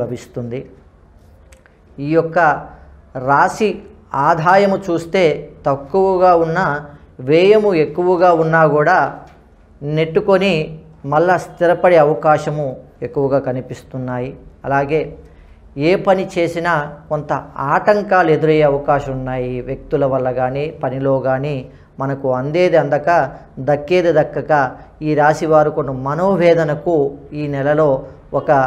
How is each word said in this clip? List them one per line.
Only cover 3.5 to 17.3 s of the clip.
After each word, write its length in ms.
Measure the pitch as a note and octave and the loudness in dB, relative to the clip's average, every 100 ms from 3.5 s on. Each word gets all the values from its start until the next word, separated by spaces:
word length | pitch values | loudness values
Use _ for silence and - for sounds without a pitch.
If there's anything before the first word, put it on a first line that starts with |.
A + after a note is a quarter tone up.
| - G#3+ - - - - C3+ D3 | 0 -4 -4 -12 -20 -10 -2 0
ఆదాయము 500 | E3+ D#3+ G3 G3+ F#3+ F#3 | 2 4 4 4 0 -2
చూస్తే 380 | E3 - G3 E3 C#3+ - - D3 | -4 -2 0 0 0 -8 -8 -4
తక్కువగా 640 | C#3 - F#3+ F#3+ F#3 F3+ E3+ | -4 -2 0 0 4 4 4
ఉన్నా, 220 | E3 E3+ F3+ D3 D3+ - - - C3 | 2 0 -2 -4 -8 -20 -20 -12 0
వ్యయము 420 | D#3+ F#3+ G#3+ G#3 E3+ | 4 6 4 4 0
ఎక్కువగా 460 | D3 E3 F3+ F3+ F3+ E3 | 0 0 0 4 4 4
ఉన్నా 180 | D#3+ E3 D#3 D3 | 2 4 4 4
కూడా 220 | D3+ F3+ C3+ - - - _ _ _ - C#3+ D#3 | 2 2 0 -4 -20 -20 _ _ _ -14 -6 -2
నెట్టుకొని 580 | E3 E3 G3 F#3+ G3 D#3+ D#3+ - - - C#3 | 0 -2 2 2 2 0 -4 -10 -20 -16 -2
మళ్ళా 220 | D3 F3 F3 | 0 2 0
స్థిరపడే 540 | - - F3 E3+ F#3 E3+ D3 | -2 -2 0 2 4 4 4
అవకాశము 600 | D3+ D#3+ D3+ D#3 D3+ C#3 B2+ - - B2+ | 2 2 2 0 -6 -6 -8 -16 -14 -10
ఎక్కువగా 320 | D3 C#3 C3+ C3+ | -4 -2 -2 -2
కనిపిస్తున్నాయి. 840 | B2+ B2 B2+ - C3 B2+ B2+ B2+ - - - B2+ | -8 -8 -14 -12 -10 -8 -8 -8 -12 -20 -14 -4
అలాగే 340 | C#3 C#3 D#3 - - - - - - - C#3 D3+ | -2 0 -2 -4 -10 -20 -20 -20 -20 -18 -4 0
ఏ 20 | F#3+ G3 | 0 2
పని 180 | F#3+ F#3+ | 0 0
చేసినా 380 | F3+ E3+ E3+ E3+ D#3+ D3 - - | -2 -2 -2 -2 -2 -4 -10 -8
కొంత 220 | D3+ D3 | -6 -4